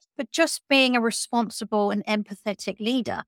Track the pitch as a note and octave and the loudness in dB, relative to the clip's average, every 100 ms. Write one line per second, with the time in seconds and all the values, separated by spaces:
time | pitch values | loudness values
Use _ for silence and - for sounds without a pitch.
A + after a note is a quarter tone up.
0 | _ - C4 - D#4+ - - C4+ C4 B3 | _ -10 -6 0 0 0 2 4 4 4
1 | A3+ A3+ - A#3+ A#3 - G#3+ G#3+ G3+ G#3 | 0 -2 -2 -2 -2 -4 -2 0 2 0
2 | G3+ G#3+ G3+ G3+ - G3 - F#3 G#3+ B3+ | -2 -2 -4 -8 -6 -6 -6 -4 -2 -2
3 | G#3+ - | -2 -6